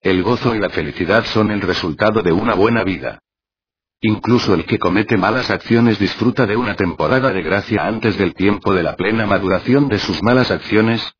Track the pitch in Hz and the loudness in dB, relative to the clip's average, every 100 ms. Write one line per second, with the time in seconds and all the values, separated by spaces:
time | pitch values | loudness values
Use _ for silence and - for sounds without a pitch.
0 | 98 92 90 120 123 110 92 - 80 - | 2 0 0 0 0 0 -2 -2 -6 -6
1 | 85 107 117 113 107 104 95 87 87 73 | 0 0 2 0 0 0 -2 -2 -4 0
2 | 104 110 90 85 120 95 107 117 95 87 | 0 2 2 2 2 2 2 2 -2 -4
3 | 64 - _ _ _ _ _ _ _ _ | -8 -12 _ _ _ _ _ _ _ _
4 | 110 104 104 120 110 90 - - - 92 | -2 -2 2 0 2 0 0 -2 0 0
5 | 104 107 95 123 120 95 - 117 117 104 | 0 0 0 0 -2 -6 0 2 4 2
6 | 95 - 117 120 113 110 120 101 90 82 | -2 0 -2 0 0 0 -4 -2 -4 0
7 | 78 127 131 95 78 98 - 107 82 110 | 0 0 0 -2 -2 -2 -2 -2 -2 -2
8 | 113 98 92 - 95 104 107 95 82 - | -2 0 -2 0 0 0 0 0 -2 -2
9 | 92 113 107 98 95 92 104 135 143 104 | -2 0 0 0 0 -2 2 2 2 -2
10 | - 82 101 127 123 92 - 104 113 113 | -2 -2 2 2 2 -2 0 2 2 0
11 | - | -6